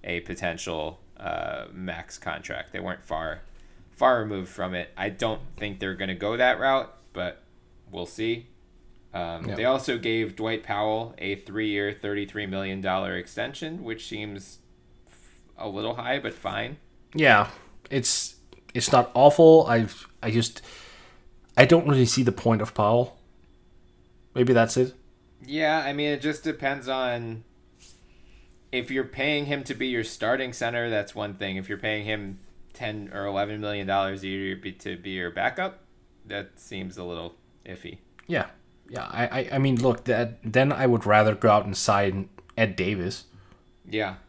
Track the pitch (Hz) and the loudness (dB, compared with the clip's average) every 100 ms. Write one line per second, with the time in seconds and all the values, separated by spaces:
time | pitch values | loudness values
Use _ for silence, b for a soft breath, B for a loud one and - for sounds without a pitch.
0 | - 85 85 90 87 85 - 80 78 - | -4 -6 -6 -6 -6 -6 -6 -6 -8 -10
1 | - - 92 78 76 71 50 90 92 82 | -20 -14 -8 -6 -6 -10 -12 -12 -10 -10
2 | - - 87 78 - 65 - 95 92 87 | -12 -12 -10 -10 -10 -12 -10 -10 -8 -10
3 | - 78 80 78 - b b b - - | -8 -6 -6 -10 -14 b b b -20 2
4 | 127 123 107 98 87 - 92 90 - - | 4 4 0 -6 -8 -6 -6 -4 -8 -6
5 | 101 92 113 110 - - 104 95 98 92 | -6 -2 -4 -4 -8 -8 -10 -6 -6 -4
6 | 95 90 101 117 127 - 135 135 - - | -6 -4 -4 2 2 2 0 0 -2 -16
7 | - - 90 - _ _ _ - - 90 | -16 -8 -8 -10 _ _ _ -20 -16 -12
8 | 85 - 113 117 - - _ - - - | -12 -6 -4 -4 -8 -20 _ -20 -20 -20
9 | - 90 85 85 82 101 120 135 135 120 | -12 -8 -8 -8 -8 -2 0 0 0 -2
10 | 117 113 107 95 110 110 - 104 107 110 | 0 0 -2 -4 -4 -4 -4 -2 0 -2
11 | 113 - 95 98 - 101 107 101 101 101 | -6 -8 -6 -6 -8 -4 -2 -2 -4 -4
12 | 104 101 98 104 101 95 95 95 95 92 | -6 -4 -6 -8 -6 -6 -6 -4 -2 -2
13 | 92 92 87 - 120 143 160 170 117 110 | -2 -6 -8 -8 -8 -8 -10 -10 -10 -10
14 | - 104 107 98 95 - _ _ _ - | -10 -10 -10 -12 -16 -20 _ _ _ -20
15 | _ - - - - - 107 98 107 117 | _ -20 -20 -20 -20 -12 -10 -6 -6 -6
16 | 120 139 - - 98 104 117 151 _ _ | -4 -4 -4 -8 -8 -6 -8 -12 _ _
17 | _ 156 147 107 101 B B - - 135 | _ 4 8 8 6 B B -20 -4 -2
18 | - - - - - - - 120 - 127 | 0 0 -4 -12 -20 -20 -6 -4 4 4
19 | 120 123 143 147 160 160 - 117 107 - | 4 8 8 12 12 12 8 2 2 -6
20 | - - 113 113 113 - B B B B | -20 -8 0 0 0 -6 B B B B
21 | B B B - _ - 131 170 147 135 | B B B -20 _ 6 8 8 6 4
22 | 120 - 120 - 117 110 107 - 104 120 | 6 4 2 2 2 2 0 2 4 4
23 | 123 - - _ _ _ _ - - _ | 2 -6 -20 _ _ _ _ -20 -20 _
24 | _ _ _ 127 123 120 113 - 127 - | _ _ _ 2 6 6 6 2 0 -2
25 | - _ _ _ 127 151 156 156 139 143 | -20 _ _ _ -8 -2 0 0 -2 -2
26 | 147 143 151 151 160 151 139 139 123 131 | -2 0 -2 -2 -6 -4 -4 -4 -4 -2
27 | 127 120 117 113 - _ _ _ b b | -2 -4 -8 -12 -16 _ _ _ b b
28 | b b b b b - _ 127 120 135 | b b b b b -20 _ -6 -4 -4
29 | 131 - 143 147 143 143 131 117 131 120 | -4 -2 -2 0 -2 -6 -6 -6 -2 -2
30 | 110 - 107 131 127 117 117 120 117 107 | -4 -4 -2 0 -2 -4 -4 -2 -2 -2
31 | 101 - 104 95 98 95 95 101 107 107 | -4 -8 -8 -6 -6 -6 -6 -6 -4 -4
32 | 104 107 101 98 - - - - 117 107 | -4 -6 -8 -14 -18 -20 -20 -10 -8 -8
33 | 101 98 98 98 104 107 104 104 98 98 | -10 -6 -4 -2 -4 -4 -6 -6 -2 0
34 | 95 98 95 98 98 95 98 92 98 87 | 0 -4 -8 -6 -6 -8 -10 -12 -12 -10
35 | 92 92 87 87 110 156 190 - _ _ | -8 -6 -6 -4 -4 -4 -8 -10 _ _
36 | _ _ - 98 92 - - 95 95 90 | _ _ -12 -10 -10 -18 -12 -10 -10 -10
37 | 87 85 85 - _ _ - 90 87 95 | -10 -10 -10 -16 _ _ -18 -16 -14 -16
38 | _ - - 165 - - _ _ - 120 | _ -20 -6 -4 -4 -10 _ _ -14 -12
39 | - - 120 131 127 135 135 120 127 113 | -8 -4 -2 -2 -2 0 2 4 2 0
40 | - 113 117 - 113 127 135 139 131 117 | 0 0 -2 -6 0 2 4 4 4 4
41 | 101 107 107 104 110 104 101 95 - 101 | 6 6 6 4 6 6 2 -2 2 2
42 | 101 95 95 - - - 110 92 92 101 | 2 -2 -8 -14 -12 -2 0 0 -2 -2
43 | 90 - - b b b _ _ - 107 | -4 -6 -14 b b b _ _ -6 -4
44 | 101 92 | -4 -8